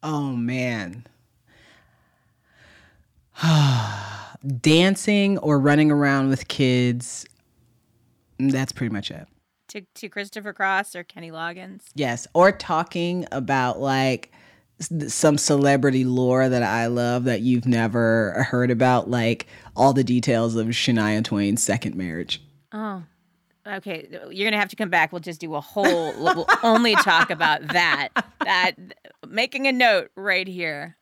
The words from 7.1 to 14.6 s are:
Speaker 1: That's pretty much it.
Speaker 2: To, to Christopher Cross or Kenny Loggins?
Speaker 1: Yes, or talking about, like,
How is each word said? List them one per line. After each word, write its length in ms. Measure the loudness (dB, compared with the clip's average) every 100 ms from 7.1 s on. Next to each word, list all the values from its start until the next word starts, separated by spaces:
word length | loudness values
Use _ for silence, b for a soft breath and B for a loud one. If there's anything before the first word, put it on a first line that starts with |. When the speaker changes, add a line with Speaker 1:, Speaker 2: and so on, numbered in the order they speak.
| -14 -16 _ _ _ _ _ _ _ _ _ _ _
Speaker 1:
That's 340 | 0 0 -2
pretty 200 | -4 -6
much 180 | -6 -8
it. 160 | -14 -18 _ _ _ _
Speaker 2:
To, 120 | -18 -18
to 140 | -18 -16
Christopher 440 | -12 -12 -12 -14
Cross 440 | -4 -2 0 -2 -10
or 80 |
Kenny 260 | -16 -18 -16
Loggins? 520 | -10 -10 -10 -18 -20 -18
Speaker 1:
Yes, 320 | -6 -4 -4 -4
or 180 | 4 4
talking 720 | 4 -4 -4 -2 -4 -4 -4 -6
about, 480 | -8 -2 0 0 -2
like, 500 | -2 0 0 -2 -6 b b b